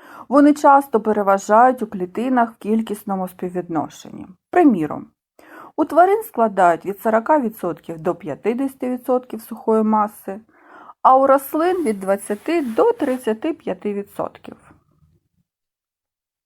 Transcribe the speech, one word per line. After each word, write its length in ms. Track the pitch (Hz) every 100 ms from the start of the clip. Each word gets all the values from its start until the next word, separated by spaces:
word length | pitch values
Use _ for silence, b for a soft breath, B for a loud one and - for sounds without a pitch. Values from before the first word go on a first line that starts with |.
| B B B
Вони 260 | 269 294
часто 460 | 294 302 277 277 220
переважають 840 | 220 208 196 196 196 214 254 254
у 40 | 214
клітинах 680 | 196 180 220 254 254 233
в 40 | -
кількісному 720 | 196 226 220 208 - 190 185
співвідношенні. 960 | - 185 180 175 160 123 - - - - - -
Приміром, 600 | 359 311 190 151 - - _ _ _ B B B -
у 80 |
тварин 380 | 311 311 370 427
складають 640 | 427 - 226 190 175 160 170
від 140 | 202
сорока 400 | 226 220 226 311
відсотків 580 | 233 - 180 156 - 165
до 160 | 170
п'ятдесяти 760 | 170 156 135 202 240 269 - 254
відсотків 520 | 247 254 254 254 220
сухої 400 | - 220 - 220
маси, 580 | 214 214 208 - - 196 _ B B B B B
а 140 | 240 262
у 100 | 269
рослин 580 | 269 - 311 349 370
від 160 | 262 202
двадцяти 640 | 190 202 - 208 - 339
до 300 | 254 220 466
тридцяти 600 | 466 285 254 233 220 320
п'яти 420 | 330 - 185 208
відсотків. 640 | 202 202 - - - - - _ _ _ _ _ _ _ _ _ _ _ _ _ _ _ _ _ _